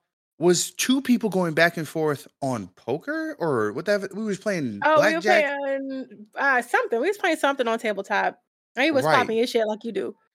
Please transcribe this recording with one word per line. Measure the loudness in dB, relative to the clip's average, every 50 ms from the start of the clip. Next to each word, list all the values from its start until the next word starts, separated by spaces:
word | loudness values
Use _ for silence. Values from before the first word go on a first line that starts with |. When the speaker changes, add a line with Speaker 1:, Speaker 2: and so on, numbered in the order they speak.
| _ _ _ _ _ _ _ 2
Speaker 1:
was | 2 4 4 4 0 -4
two | -6 -2 0 0 0 2
people | 2 2 0 0 0 0
going | 0 0 0 0 2
back | 4 2 2 2
and | -2 -6
forth | -6 -4 -2 0 0 0 -2 -6 -14 _ _
on | -4 -4 -4 -4 -6 -8
poker | _ _ _ -4 -4 -4 -4 -6 -6 -6 -6 -8 -6
or | -4 -2 0 0 0 0 -2 -2
whatever. | -4 -2 -2 -2 -2 -2 -6
We | -8 -8 -6
was | -6 -6 -4
playing | -4 -4 -4 -2 -4 -6 -4 -2 2
Speaker 2:
Oh, | 4 4 6
we | 4 4 2
were | 2
Speaker 1:
blackjack. | 2 4 4 4 2 0 -2 -4
Speaker 2:
playing, | -4 -4 -4 -4 -6 -8 -8 -10 -10 -12 -16 -20 -20 -12 -6
uh, | -2 0 2 2 2 0
something. | 0 0 0 0 0 -2 -2
We | -2 -2
was | -2 -2
playing | 0 -2 0
something | 0 0 0 0 0 -2
on | -2 -2
tabletop. | -2 -2 -4 -4 -4 -4 -2 -2 0 0 -2 -4 -8 _ _ _ _ _ _ -2
And | 0 0
he | 2
was | 2 2 4
Speaker 1:
Right. | 4 4
Speaker 2:
popping | 4 4 2 0
his | 0 0 0
shit | 0 0 0
like | 0 -2 -4 -8
you | -8
do. | -6 -6 -6 -6 -8 _ _ _